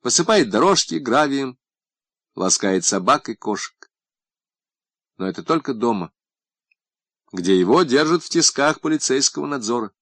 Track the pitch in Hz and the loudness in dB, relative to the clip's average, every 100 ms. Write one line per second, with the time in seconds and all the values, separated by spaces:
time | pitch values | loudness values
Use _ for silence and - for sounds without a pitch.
0 | 127 - 170 214 127 104 175 190 - 156 | 0 0 4 2 4 2 4 2 0 -6
1 | 139 127 147 139 131 131 _ _ _ _ | 0 2 2 -2 -6 -10 _ _ _ _
2 | _ _ _ - 92 - 101 92 - 98 | _ _ _ -4 -2 0 0 0 0 -2
3 | 92 147 - 110 - 98 - _ _ _ | 2 0 0 -8 -6 -6 -8 _ _ _
4 | _ _ _ _ _ _ _ _ _ _ | _ _ _ _ _ _ _ _ _ _
5 | _ _ 92 90 85 160 - 117 117 107 | _ _ -6 -6 -4 -4 -2 -2 -2 -2
6 | 85 _ _ _ _ _ _ _ _ _ | -6 _ _ _ _ _ _ _ _ _
7 | _ _ _ 92 90 95 90 151 170 135 | _ _ _ -6 2 2 4 4 4 2
8 | 156 170 - 170 151 - 143 151 160 156 | 2 0 -2 0 0 0 -2 0 -2 -2
9 | - 131 135 - 147 143 107 120 107 _ | 0 0 0 -2 -8 -6 -4 -4 -6 _